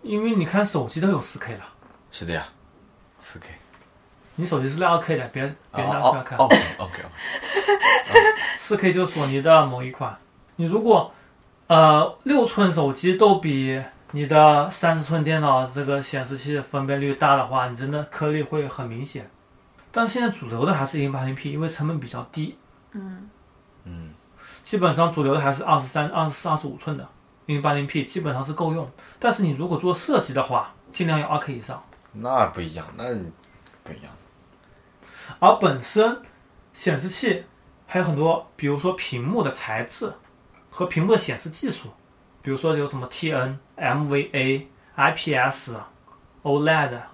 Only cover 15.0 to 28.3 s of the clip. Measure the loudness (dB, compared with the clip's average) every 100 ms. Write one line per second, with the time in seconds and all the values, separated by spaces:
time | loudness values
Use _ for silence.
15 | 0 -2 0 0 4 2 2 -4 -2 -2
16 | -4 -8 -8 -8 -6 -6 -4 -6 -2 -2
17 | -2 0 2 2 2 -2 -2 -6 -6 -6
18 | -8 -4 -2 -2 -2 -4 -6 -8 -10 -10
19 | -12 -14 -16 _ _ _ _ _ _ -2
20 | -2 0 -2 -2 -8 -2 0 0 -2 -2
21 | -4 -4 -6 -6 -8 -6 -6 -4 -4 -4
22 | -8 -12 -10 -8 -8 -10 _ _ _ -14
23 | -14 -16 -20 _ _ _ _ _ -18 -18
24 | -18 -20 _ -20 -20 -20 -4 2 2 4
25 | 2 2 2 2 0 -2 2 0 2 -4
26 | -2 -2 -4 -4 -2 -2 -4 -10 -8 -8
27 | -10 -20 _ _ -6 -2 0 -2 -2 -4
28 | -4 -6 -4